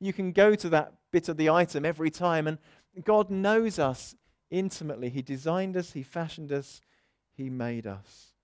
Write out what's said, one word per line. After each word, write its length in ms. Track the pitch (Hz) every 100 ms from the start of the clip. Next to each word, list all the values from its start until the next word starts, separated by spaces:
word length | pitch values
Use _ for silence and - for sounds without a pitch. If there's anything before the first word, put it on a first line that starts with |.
you 120 | 196
can 200 | 190 185
go 220 | 175 208
to 140 | 208 175
that 240 | 160 - _ _
bit 160 | 175 165
of 80 | 156
the 140 | 156
item 340 | 170 170 151
every 260 | 156 151 156
time, 360 | - 175 160 156
and 120 | 156 _ _ _ 190
God 260 | 190 214 196
knows 480 | 190 196 220 226 170
us 360 | 139 127 - - _ _ -
intimately. 600 | 180 190 - 156 123 123
He 120 | 131
designed 540 | 127 135 156 180 190 185
us, 160 | 175
he 100 | 147
fashioned 500 | 131 170 160 160 147
us, 280 | 143 135 - _ _ _ _ _
he 180 | - 135
made 360 | 127 120 117 110
us. 420 | 98 101 - _ _